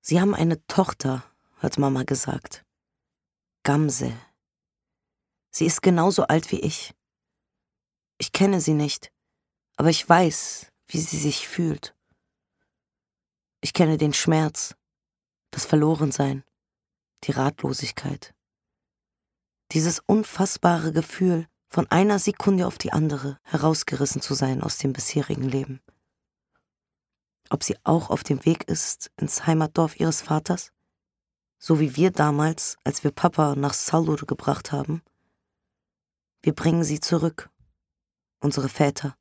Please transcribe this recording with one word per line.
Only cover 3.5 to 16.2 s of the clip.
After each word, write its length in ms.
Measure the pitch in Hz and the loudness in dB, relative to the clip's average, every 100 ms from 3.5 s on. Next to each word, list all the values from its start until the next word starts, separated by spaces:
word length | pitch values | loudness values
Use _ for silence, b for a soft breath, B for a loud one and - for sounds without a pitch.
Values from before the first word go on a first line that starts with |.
| _ | _
Gamse. 520 | - 143 156 135 131 113 - _ _ _ _ _ _ _ _ _ _ _ _ | 0 2 2 0 -6 -8 -16 _ _ _ _ _ _ _ _ _ _ _ _
Sie 160 | - 170 | -2 0
ist 160 | - | 2
genauso 460 | - 175 170 190 - | 4 4 4 2 2
alt 240 | 160 - | 2 0
wie 80 | - | -4
ich. 340 | 151 151 - - _ _ _ _ _ _ _ _ _ _ _ _ | -4 -6 -10 -18 _ _ _ _ _ _ _ _ _ _ _ _
Ich 120 | - | -8
kenne 300 | - 196 190 | 2 2 2
sie 140 | 156 | 2
nicht, 380 | 156 147 - - _ _ _ _ _ _ - | 0 0 -4 -12 _ _ _ _ _ _ 0
aber 140 | 151 | 2
ich 180 | 165 - | 2 4
weiß, 600 | 170 180 - - - - _ _ | 6 6 0 -4 -6 -12 _ _
wie 140 | 170 | -6
sie 180 | 160 156 | -4 -2
sich 300 | 147 - - | -2 -2 -6
fühlt. 480 | - 170 147 - _ _ _ _ _ _ _ _ _ _ _ _ _ _ _ _ _ | -2 -2 -2 -8 _ _ _ _ _ _ _ _ _ _ _ _ _ _ _ _ _
Ich 120 | - | -10
kenne 260 | - 165 156 | 2 2 4
den 140 | 151 | 0
Schmerz, 640 | 143 - 156 156 - - - _ _ _ _ _ _ _ | 0 2 2 2 -2 -8 -10 _ _ _ _ _ _ _
das 160 | - - | -8 0
Verlorensein, 800 | 156 151 160 147 - | 2 4 2 0 0